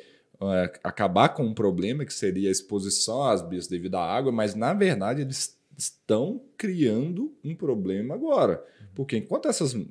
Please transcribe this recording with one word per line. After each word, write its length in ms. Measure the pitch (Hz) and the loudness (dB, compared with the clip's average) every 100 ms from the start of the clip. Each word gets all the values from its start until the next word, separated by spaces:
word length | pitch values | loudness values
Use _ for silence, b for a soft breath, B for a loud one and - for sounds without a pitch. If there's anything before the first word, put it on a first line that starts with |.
| B B B _ | B B B _
é, 320 | 98 92 90 - | 0 2 0 -2
acabar 460 | 90 - 98 90 143 | -8 -2 2 6 4
com 140 | - | 4
um 100 | 120 | -2
problema 500 | 110 104 87 95 143 | 2 0 2 0 -2
que 80 | - | -6
seria 380 | - 101 92 98 | -2 -2 2 0
a 20 | |
exposição 680 | 95 - 101 98 - - 123 | 0 -2 -4 -2 -2 0 2
a 100 | 139 | 2
asbesto 380 | 107 85 87 85 | 2 0 -6 -6
devido 240 | 90 92 | -6 -2
à 100 | 92 | -2
água, 260 | 85 110 139 | 0 0 2
mas 240 | 117 107 | 2 0
na 200 | 104 120 | 0 0
verdade 480 | 202 190 120 98 139 | 2 2 2 0 -2
eles 360 | 135 131 - - _ - | -4 -6 -8 -10 _ -10
estão 640 | - - - 110 151 254 - - | -10 -10 0 0 0 -4 -10 -8
criando 760 | 214 180 131 107 156 175 302 - | -4 2 2 4 0 -4 -6 -6
um 120 | 147 | -10
problema 600 | 165 156 113 92 95 117 | -4 -2 0 0 -2 -4
agora. 480 | 247 320 269 120 82 B B B | -4 0 4 4 2 B B B
Porque 220 | - 139 110 | -8 -4 -4
enquanto 320 | - 269 320 | -2 -2 0
essas, 260 | - 143 120 82 | 0 0 -2 -6